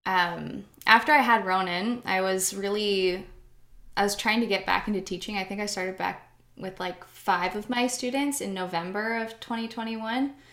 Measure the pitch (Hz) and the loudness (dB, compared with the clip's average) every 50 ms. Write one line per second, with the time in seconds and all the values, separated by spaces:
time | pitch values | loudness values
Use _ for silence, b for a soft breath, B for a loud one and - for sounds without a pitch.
0 | - 190 185 185 175 175 170 160 151 - - 202 196 - _ - - - 220 233 | -4 0 2 2 2 2 0 -6 -8 -8 -8 -10 -12 -14 _ -2 6 6 8 8
1 | - - 302 285 247 240 233 220 190 185 190 190 190 180 175 180 196 233 247 240 | 8 6 6 6 6 6 4 4 4 2 2 2 2 0 -2 -2 -2 -2 -4 -4
2 | - - 190 190 190 190 190 190 185 - 196 196 196 196 202 214 214 208 202 190 | -2 -2 0 2 2 2 2 2 0 -2 -2 -2 -2 -2 0 0 2 2 2 4
3 | 185 185 180 196 202 - - - - - - - - - - - - - - - | 4 2 2 0 -6 -12 -18 -20 -20 -20 -20 -20 -20 -20 -20 -20 -16 -6 0 0
4 | 202 202 202 - - 220 214 233 233 190 196 185 - - 185 180 - 214 208 185 | 2 2 0 0 0 2 2 2 2 2 0 0 2 2 0 2 2 0 -2 -2
5 | 185 - 185 175 - - 208 196 190 - 196 208 208 202 202 190 185 190 185 185 | -2 -4 -6 -6 -6 -6 -4 -4 -4 -4 -4 -6 -4 -4 -4 -4 -4 -4 -4 -2
6 | 180 185 - - - - _ _ _ _ - - 196 190 190 - 180 180 175 - | -2 -2 -4 -4 -12 -20 _ _ _ _ -14 -10 -10 -10 -8 -6 -6 -6 -6 -8
7 | - - - - - 208 185 175 175 185 185 208 208 - 247 240 247 254 247 - | -14 -20 -18 -6 0 0 2 2 2 -2 -2 -4 -4 -2 0 0 0 0 0 -2
8 | 262 247 247 277 285 285 277 - 196 196 196 185 185 180 180 170 170 180 190 208 | -4 -2 0 0 0 0 -2 -2 -4 -4 -4 -4 -4 -2 -4 -4 -4 -2 -4 -4
9 | 214 226 226 226 226 226 220 - - - 233 226 226 226 - 240 226 226 226 220 | -2 -2 -2 -2 -4 -6 -8 -12 -8 -6 -4 -4 -4 -6 -6 -6 -6 -6 -6 -6
10 | 220 220 233 254 277 277 277 B B B | -4 -4 -2 0 -2 -2 -4 B B B